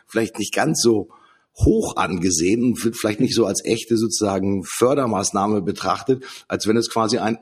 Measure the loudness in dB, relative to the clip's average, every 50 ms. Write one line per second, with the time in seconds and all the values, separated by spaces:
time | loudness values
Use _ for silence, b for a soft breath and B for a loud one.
0 | B -4 -2 -2 -2 -2 -2 -6 -8 -4 -2 0 0 0 0 2 4 4 4 2
1 | 0 b b b b b b b b b _ 2 2 4 4 4 0 -2 -2 -2
2 | -2 -2 0 0 0 0 0 0 2 2 2 2 2 0 0 0 -2 -4 -2 -2
3 | -2 -2 0 0 0 0 2 2 2 2 0 -2 -2 -2 -2 -2 0 0 0 0
4 | 0 0 0 0 0 0 0 0 0 0 -2 -2 -4 -6 0 2 2 2 4 2
5 | 0 0 0 0 -2 0 0 0 0 2 0 0 0 -2 -4 -4 -2 -2 -2 0
6 | 0 0 0 0 B B B B B -6 -6 -2 0 0 2 2 0 0 0 0
7 | 0 0 0 0 0 -2 -2 -2